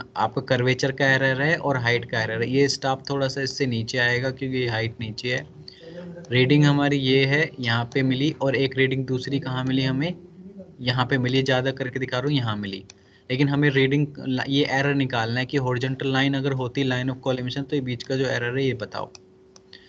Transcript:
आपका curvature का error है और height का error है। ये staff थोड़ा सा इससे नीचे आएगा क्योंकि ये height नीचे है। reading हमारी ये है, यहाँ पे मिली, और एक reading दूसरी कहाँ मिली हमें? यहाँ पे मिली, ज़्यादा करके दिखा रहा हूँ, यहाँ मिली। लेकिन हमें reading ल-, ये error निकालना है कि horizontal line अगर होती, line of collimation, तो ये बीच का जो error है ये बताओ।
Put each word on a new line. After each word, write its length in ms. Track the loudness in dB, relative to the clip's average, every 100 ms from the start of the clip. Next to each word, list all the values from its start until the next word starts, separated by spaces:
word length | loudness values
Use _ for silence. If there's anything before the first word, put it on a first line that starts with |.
| -6 -2
आपका 240 | -2 -2
curvature 480 | 0 2 2 2 0
का 200 | 2 2
error 280 | 4 2 2
है 140 | 2 2
और 200 | 0 0
height 320 | 2 0 0
का 100 | -2
error 200 | -2 -2
है। 80 | 0
ये 160 | 4 2
staff 340 | 2 -2 -4 -2
थोड़ा 180 | -2 -2
सा 140 | -2
इससे 240 | -6 -2 -2
नीचे 300 | 0 -2 0
आएगा 320 | 2 2 -2
क्योंकि 260 | -4 -4 -2
ये 100 | 0
height 300 | 0 -2 -4
नीचे 360 | -8 -6 -4 -4
है। 120 | -4 -16 -20 -20 -16 -14 -14 -16 -2
reading 320 | 2 6 8 6
हमारी 320 | 6 2 2
ये 260 | 4 4 4
है, 240 | 2 0 -2
यहाँ 260 | -2 0 0
पे 80 | 0
मिली, 280 | 0 2 0 0
और 140 | 0 2
एक 220 | 0 2
reading 280 | 0 0 -2
दूसरी 340 | -4 -2 -4
कहाँ 240 | -2 -4
मिली 200 | 0 0
हमें? 300 | 0 0 -2 -4 -14 -20 -20 -18 -20 -6
यहाँ 240 | -2 0 0
पे 120 | 0
मिली, 240 | 2 2
ज़्यादा 280 | 2 2 0
करके 260 | -2 -6 -6
दिखा 180 | -4 -2
रहा 100 | 0
हूँ, 80 | 0
यहाँ 200 | 0 -4
मिली। 260 | -6 -8 -14 -20 _ _ _
लेकिन 200 | 0 0
हमें 200 | 2 2
reading 380 | 2 2 2 0 -4
ल-, 240 | -6 -4 0
ये 160 | 0 2
error 220 | 2 2 0
निकालना 440 | 0 0 -2 -2
है 60 | -2
कि 120 | -2
horizontal 520 | 0 0 -2 -2 0
line 200 | 0 0
अगर 180 | 0 -2
होती, 300 | -2 -4 -2 0
line 240 | 0 -2
of 120 | -4
collimation, 460 | -2 -2 -4 -6 -4
तो 60 | -4
ये 60 |
बीच 200 | -2 -8
का 120 | -4 -2
जो 120 | 0
error 300 | -2 -2 0
है 80 | -2
ये 80 | -2
बताओ। 360 | -6 -8 -10 -14 -20 -20 -20 -20 -20 -20